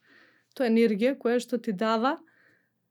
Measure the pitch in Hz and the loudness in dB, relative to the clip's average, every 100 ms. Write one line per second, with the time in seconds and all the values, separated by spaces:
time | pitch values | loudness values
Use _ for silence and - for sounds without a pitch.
0 | _ _ _ _ _ - 240 226 233 202 | _ _ _ _ _ -4 0 4 2 2
1 | 247 277 226 240 240 240 233 185 220 226 | 0 0 -2 -2 -2 -6 -6 -4 -2 0
2 | 247 330 - _ _ _ _ _ _ | -2 -4 -10 _ _ _ _ _ _